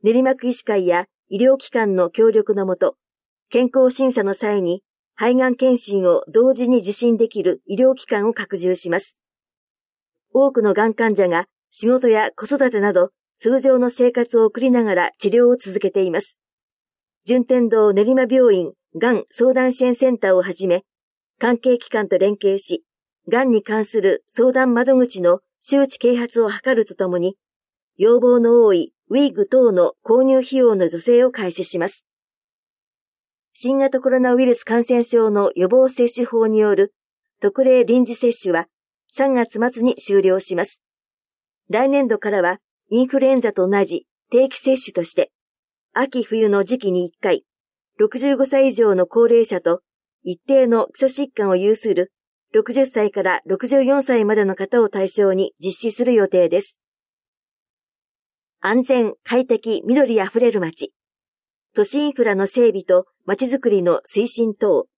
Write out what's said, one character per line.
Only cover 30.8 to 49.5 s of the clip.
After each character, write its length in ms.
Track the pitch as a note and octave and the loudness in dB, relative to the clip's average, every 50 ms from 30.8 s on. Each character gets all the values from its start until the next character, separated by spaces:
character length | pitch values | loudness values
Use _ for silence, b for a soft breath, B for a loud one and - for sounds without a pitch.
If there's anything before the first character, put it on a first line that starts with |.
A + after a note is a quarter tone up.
| F3+ E3 | 0 -2
助 100 | E3+ E3+ | -2 -4
成 260 | - A#3+ A#3+ A#3+ B3+ | 0 2 4 4 4
を 60 | B3+ | 2
開 220 | B3 A3+ G#3 F3+ | 0 -4 -8 -6
始 120 | E3+ - F#3 | -6 -6 -8
し 140 | - - F3+ | -6 -4 -4
ま 100 | E3+ - | -4 -4
す。 180 | - - _ _ _ _ _ _ _ _ _ _ _ _ _ _ _ _ _ _ _ _ _ _ _ _ _ _ _ _ _ _ | -6 -8 _ _ _ _ _ _ _ _ _ _ _ _ _ _ _ _ _ _ _ _ _ _ _ _ _ _ _ _ _ _
新 260 | _ - - B3 C4+ C4+ | _ -8 -4 -2 0 0
型 220 | C4+ C4+ C4+ C4 | 0 0 -2 -2
コ 80 | B3+ C4 | 0 0
ロ 120 | B3 B3+ | 0 2
ナ 140 | B3+ B3+ B3 | 2 2 2
ウ 80 | B3 | 2
イ 40 | C4 | 4
ル 80 | B3 A#3+ | 2 2
ス 100 | - - | 0 -2
感 200 | - A3 A#3 A#3+ | -2 -2 -2 0
染 180 | - B3+ A#3+ | 0 0 0
症 280 | A#3 - - A#3 A3+ A3 | 0 2 2 2 2 2
の 200 | G#3 G#3 G3+ F#3 - | 2 0 0 0 0
予 120 | - F3+ F#3 | 0 0 2
防 200 | A3+ B3+ C4 C4 | 4 4 2 2
接 240 | C4 - A#3+ A#3 | 2 0 -2 -2
種 120 | - - A#3+ | 0 -4 -6
法 220 | - - A3+ A3+ | -2 0 0 0
に 120 | A3 A3 G#3+ | 2 2 2
よ 160 | G#3+ G#3 G3+ | 2 2 2
る 200 | F#3+ G3 G3+ _ _ _ _ _ _ _ _ _ _ | 2 0 -2 _ _ _ _ _ _ _ _ _ _
特 240 | - G3+ G3 - C4+ | -4 -4 0 2 2
例 200 | C4 B3+ B3+ A#3 | 4 4 4 4
臨 200 | F3+ A#3 B3+ B3 | 2 2 2 2
時 100 | A#3 A#3+ | 0 -2
接 180 | - - A#3+ A#3 - | -2 -2 -2 -2 -2
種 120 | - F#3+ | -4 -2
は 140 | E3+ E3 E3 _ _ _ _ _ _ _ _ _ | -2 -2 -4 _ _ _ _ _ _ _ _ _
三 260 | - - C4+ C#4 C4 | -4 -2 0 0 2
月 240 | B3 A#3 A#3 - G#3+ A#3+ B3+ | 0 -2 -4 -4 -4 -4 -4
末 100 | B3+ A#3+ | -2 -2
に 140 | A3+ B3+ - | -2 -2 -2
終 260 | - - - G3+ G3 | -4 -4 0 0 2
了 180 | F#3+ F#3+ F#3 F#3+ | 2 2 0 0
し 160 | F#3 - F#3 | -2 -6 -6
ま 80 | E3+ E3+ | -4 -4
す。 160 | - - - _ _ _ _ _ _ _ _ _ _ _ _ _ _ _ _ _ _ | -6 -6 -10 _ _ _ _ _ _ _ _ _ _ _ _ _ _ _ _ _ _
来 200 | F#3 A3 C4 C4+ | -4 -2 0 2
年 200 | C#4 C#4+ C#4 A#3 | 2 0 0 0
度 100 | A3+ G3+ | -2 -4
か 120 | - G#3 | -4 -4
ら 100 | G#3 G3 | -2 0
は 200 | F3 F3 F#3 - _ _ _ _ _ _ | 0 0 -2 -4 _ _ _ _ _ _
イ 140 | G#3 A#3 | -2 -2
ン 60 | B3+ B3+ | 0 0
フ 120 | - C4+ | 0 0
ル 60 | C4 | 2
エ 80 | C4 C4+ | 2 2
ン 60 | B3+ | 2
ザ 120 | A#3+ A3 | 0 -2
と 160 | G3+ - F#3 F#3 | -2 -2 -2 0
同 160 | G3+ G3+ G3 | 0 0 0
じ 220 | F#3+ F3 - _ _ _ _ _ _ | -2 -4 -10 _ _ _ _ _ _
定 180 | - A#3+ C4 C4+ | 0 0 0 0
期 100 | C4 - | -2 -4
接 240 | - C4 C4 C4 | -2 -2 -2 -2
種 120 | - - - | -4 -8 -6
と 100 | F3+ E3+ | -6 -6
し 80 | - | -4
て、 200 | - - - - _ _ _ _ _ _ _ _ _ _ _ _ | -2 -4 -4 -4 _ _ _ _ _ _ _ _ _ _ _ _
秋 300 | _ G#3+ C4 C4+ - B3+ | _ -4 -4 -4 -4 -6
冬 260 | A3+ - A3 A3 A3 G#3 | -6 -4 -2 0 0 2
の 160 | G3+ G3+ G3 | 2 0 0
時 140 | F#3+ B3 B3+ | -2 -4 -4
期 140 | A3+ G3 | -2 -4
に 120 | F3+ F3+ F3+ | -2 -2 -4
一 80 | E3+ _ _ | -6 _ _
回、 260 | - F#3+ - - _ _ _ _ _ _ _ _ _ _ _ _ | -2 -2 -2 -2 _ _ _ _ _ _ _ _ _ _ _ _
六 200 | G#3+ G#3+ - B3 | -2 -2 -2 -2
十 180 | B3 C#4+ C#4 | -2 0 0
五 100 | A#3 C4+ | 0 0
歳 220 | C4+ - C4+ C4+ C4+ | 0 2 2 2 2
以 40 | |
上 220 | G#3+ G3+ A#3 G#3+ G3 | 2 2 0 2 2
の 120 | F#3 F3+ | 0 0
高 200 | F3 - A3+ A#3 | 0 2 2 2
齢 180 | A#3 A#3 A#3 A3+ | 4 4 2 2
者 160 | - | 0